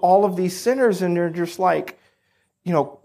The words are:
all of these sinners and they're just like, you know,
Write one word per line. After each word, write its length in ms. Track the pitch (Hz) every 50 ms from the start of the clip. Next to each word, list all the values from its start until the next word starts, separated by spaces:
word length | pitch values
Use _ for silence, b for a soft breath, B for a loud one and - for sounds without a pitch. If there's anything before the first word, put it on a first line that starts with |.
| -
all 220 | 180 185 196 202
of 120 | 202 180
these 220 | 180 185 180 185 -
sinners 440 | - 233 254 269 262 233 196 180 185
and 140 | 180 175
they're 140 | 175 175 170
just 280 | 165 175 170 170 - -
like, 400 | 185 180 165 151 - - - _ _ _ _ _ _ _ _ _ _ _ _ _ _
you 80 | 175 175
know, 260 | 156 143 151 - - _